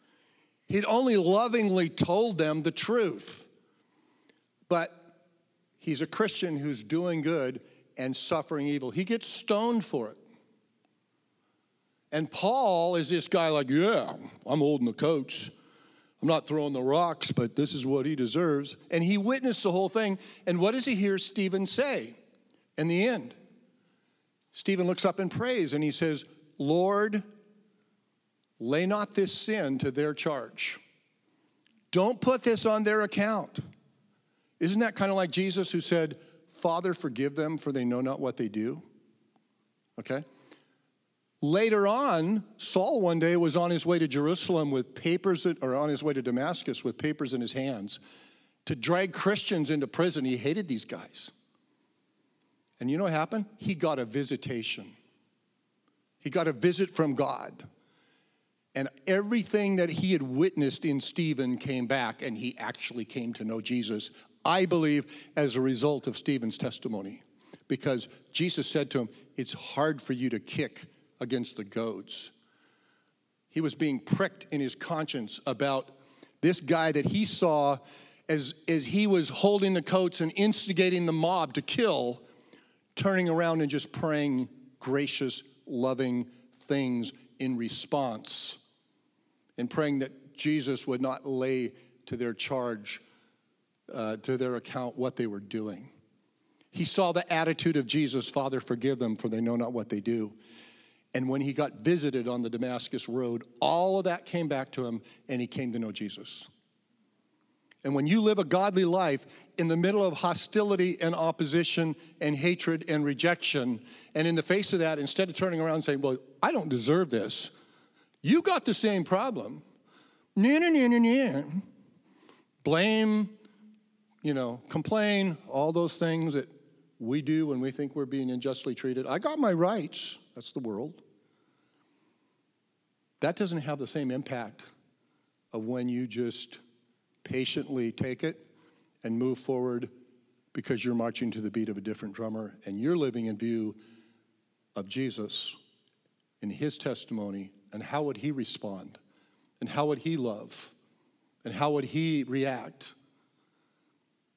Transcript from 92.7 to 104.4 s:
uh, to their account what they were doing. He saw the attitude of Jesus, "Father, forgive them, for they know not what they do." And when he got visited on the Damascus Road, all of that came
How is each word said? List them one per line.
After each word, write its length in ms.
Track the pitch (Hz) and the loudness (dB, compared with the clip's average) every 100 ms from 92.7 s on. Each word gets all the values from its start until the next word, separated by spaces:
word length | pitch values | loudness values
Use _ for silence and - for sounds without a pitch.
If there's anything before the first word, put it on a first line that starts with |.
| 110 104 - - _ _ _ _ _ _ _ - | -4 -6 -12 -12 _ _ _ _ _ _ _ -14
uh, 240 | 127 110 110 | -6 -6 -6
to 200 | 117 127 | -4 -2
their 180 | 127 120 | 0 -4
account 420 | - 131 123 123 | -6 -8 -8 -4
what 200 | 127 123 | -4 -2
they 100 | 117 | -4
were 120 | 101 | -4
doing. 520 | 101 113 107 95 131 _ _ _ _ _ _ _ _ | -8 -6 -6 -10 -16 _ _ _ _ _ _ _ _
He 140 | - 170 | -4 -2
saw 260 | - 180 | 2 2
the 200 | 170 - | 2 0
attitude 460 | 165 165 160 170 151 | 0 2 2 2 2
of 80 | 117 | 2
Jesus, 420 | 143 143 131 - | 2 2 0 -2
"Father, 320 | 143 135 131 | -2 -2 -2
forgive 380 | - 120 131 127 | -2 -2 0 0
them, 180 | 120 107 | -2 -2
for 140 | 117 | -2
they 120 | 110 | -2
know 140 | 117 117 | 0 0
not 160 | 117 | -2
what 180 | 120 104 | -4 -4
they 100 | 104 | -4
do." 320 | 107 117 107 107 - - - - - _ _ | -2 -2 -2 -8 -20 -20 -20 -20 -20 _ _
And 140 | 135 131 | -4 0
when 140 | 139 | 0
he 100 | 139 | -2
got 220 | 135 143 | -2 -2
visited 560 | - 127 175 147 131 117 | 0 0 2 2 -2 -2
on 120 | 123 | -2
the 80 | 117 | -2
Damascus 600 | 117 127 123 - 123 - | -2 -4 -4 -6 -6 -4
Road, 340 | 123 123 117 - - | -4 -2 -4 -8 -2
all 400 | 139 170 185 190 | 2 4 2 2
of 60 | 185 | 0
that 200 | 175 - | -2 -4
came 220 | 175 | -2